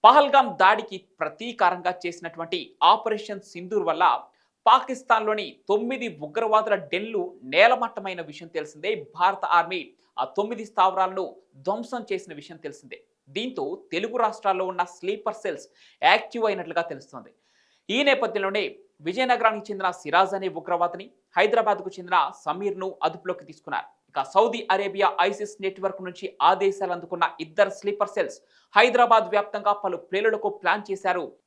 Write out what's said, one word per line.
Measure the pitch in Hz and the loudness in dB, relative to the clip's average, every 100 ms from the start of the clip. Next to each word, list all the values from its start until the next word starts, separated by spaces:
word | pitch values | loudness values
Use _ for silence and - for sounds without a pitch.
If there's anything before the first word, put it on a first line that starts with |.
పహల్గాం | 214 277 285 277 247 165 | 10 8 6 4 2 4
దాడికి | 190 214 - 185 _ _ | 4 4 -2 -14 _ _
ప్రతీకారంగా | 156 - 233 233 185 180 175 180 | -8 -8 -12 0 0 2 -4 -4
చేసినటువంటి | 175 170 165 160 165 180 - _ 165 | -8 -10 -14 -12 -8 -8 -8 _ 4
ఆపరేషన్ | 220 226 214 - 202 - | 4 2 -6 -6 -12 -12
సింధూర్ | 175 180 208 165 | -16 -6 -2 -2
వల్ల | 160 175 120 - _ _ _ - | 2 2 2 -4 _ _ _ 4
పాకిస్తాన్లోని | 254 254 254 - 226 214 214 190 - - | 4 2 -10 0 0 2 -4 -6 -14 -2
తొమ్మిది | 208 240 170 160 151 147 | -2 0 -6 -8 -10 -8
ఉగ్రవాదుల | - 226 214 214 196 156 | -4 2 2 2 -2 -2
డెన్లు | 180 220 214 180 - 127 | -6 -4 -6 -6 -10 -2
నేలమట్టమైన | 151 220 254 226 226 196 180 156 | 6 6 6 -2 -6 -10 -10 -12
విషయం | 147 165 165 | -14 -10 -8
తెలిసిందే. | 151 151 180 220 147 165 | -8 -10 -6 -6 -8 -2
భారత | 180 190 180 175 | -2 0 2 2
ఆర్మీ | 165 185 143 _ _ - | 2 -6 -8 _ _ -6
ఆ | 131 - | -6 -2
తొమ్మిది | 214 226 214 | -4 -6 -8
స్థావరాలను | - 190 190 185 190 180 - _ 135 156 | 2 2 2 -2 -2 -8 -10 _ _ -6
ధ్వంసం | 214 233 247 - | -6 -6 -10 -6
చేసిన | 190 185 151 | -8 -8 -18
విషయం | - 160 151 | -18 -16 -14
తెలిసిందే. | - 131 - _ _ _ 143 | -16 -20 -20 _ _ _ -8
దీంతో | 247 254 143 185 - | -8 -6 -8 -8 -8
తెలుగు | 165 220 240 220 | -6 -6 -2 -2
రాష్ట్రాల్లో | 220 202 185 185 | 0 -2 -2 -2
ఉన్న | 180 180 - | -4 -6 -6
స్లీపర్ | 180 208 - - | -6 -6 -6 -6
సెల్స్ | 202 151 - _ _ _ | -6 -6 -12 _ _ _
యాక్టివ్ | 151 208 - 240 220 | 4 4 0 -2 -2
అయినట్లుగా | 185 170 170 170 | -2 -4 -4 -4
తెలుస్తోంది. | 139 - 131 107 _ _ _ _ _ _ | -8 -16 -20 -20 _ _ _ _ _ _
ఈ | 220 285 | 0 2
నేపథ్యంలోనే | 269 226 208 190 202 180 - _ _ 151 | 2 0 -2 -2 -2 -6 -10 _ _ -8
విజయనగరానికి | 190 262 240 226 214 208 | -2 0 2 2 0 -8
చెందిన | 196 190 180 | -4 -4 -4
సిరాజ్ | 151 165 190 196 | 2 4 4 0
అనే | 185 165 | -6 -8
ఉగ్రవాదిని, | - 175 175 175 214 _ _ - | -4 0 0 -4 -16 _ _ 2
హైదరాబాద్కు | 208 226 214 202 185 190 | 2 4 2 -2 -4 -14
చెందిన | 180 180 147 185 156 | -2 0 0 -4 -8
సమీర్ను | 160 202 190 190 185 160 | -4 -4 -4 -8 -4 -4
అదుపులోకి | 160 - 180 - | -4 -8 -8 -10
తీసుకున్నారు. | 156 - 127 - _ _ | -20 -8 -8 -8 _ _
ఇక | - 135 | -8 0
సౌదీ | 190 226 233 - | 2 2 0 -2
అరేబియా | 190 196 190 190 - 180 | 0 0 0 0 2 0
ఐసిస్ | 202 208 - | 0 -10 -6
నెట్వర్క్ | 190 190 190 190 185 | -8 -4 -6 -6 -12
నుంచి | 175 196 - 156 | -10 -14 2 2
ఆదేశాలు | 185 196 196 185 175 | 4 0 0 -6 -6
అందుకున్న | 170 175 170 - | -8 -4 -4 -4
ఇద్దరు | 160 - 196 196 | -10 0 0 0
స్లీపర్ | 202 202 202 - | -6 -4 -4 -2
సెల్స్ | 170 - _ _ _ 202 | -6 -6 _ _ _ 4
హైదరాబాద్ | 247 240 240 226 175 | 4 6 6 6 4
వ్యాప్తంగా | 202 202 208 202 208 | -2 -2 -4 -2 -2
పలు | - 170 - | -2 -6 -6
పేలుళ్లకు | 190 220 214 208 202 | 0 0 0 -4 -2
ప్లాన్ | 180 202 208 | -2 -2 -4
చేశారు. | 190 190 185 151 - | -4 -2 -2 -4 -12